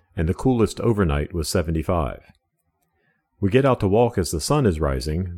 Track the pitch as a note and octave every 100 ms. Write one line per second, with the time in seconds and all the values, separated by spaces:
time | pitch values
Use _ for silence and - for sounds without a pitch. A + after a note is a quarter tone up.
0 | _ - - - C3 B2 G#2 - A#2 G#2
1 | F#2 C#2+ D2+ E2+ D2+ G2 E2 D#2+ D#2 F2
2 | C2+ - - _ _ _ _ _ _ _
3 | _ _ _ _ G2 A#2 C3+ B2 G2+ G#2
4 | A#2+ - E2+ E2 - D3 B2 D#2+ D2+ C2+
5 | C#2+ D#2 F#2